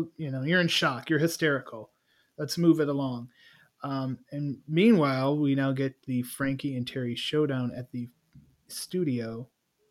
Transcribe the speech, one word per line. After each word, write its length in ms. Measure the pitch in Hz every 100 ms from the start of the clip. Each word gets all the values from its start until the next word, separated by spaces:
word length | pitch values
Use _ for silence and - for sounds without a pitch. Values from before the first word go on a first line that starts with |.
| 165 -
you 140 | 147
know, 100 | 131
you're 180 | 143 180
in 80 | 170
shock. 420 | - 160 123 -
You're 80 | 151
hysterical. 720 | 160 - 156 135 - 113 104 _ _ _ _ -
Let's 220 | 147 170
move 220 | 170 156
it 100 | 143
along." 400 | 139 135 120 123 _ - - _ _
Um, 340 | 139 135 131 123 -
and 260 | 147 143 - 147
meanwhile, 720 | 165 226 196 143 131 135 151
we 160 | 143
now 180 | 139 135
get 300 | 131 135 - -
the 160 | 123
Frankie 520 | 123 - 135 135 143 127
and 120 | 123
Terry 260 | 135 123 117
showdown 560 | - 151 151 127 120 123
at 140 | 123
the 180 | 123 120 _ _ - - _ -
studio, 800 | - - 185 156 120 113 113 127 _ _ _ _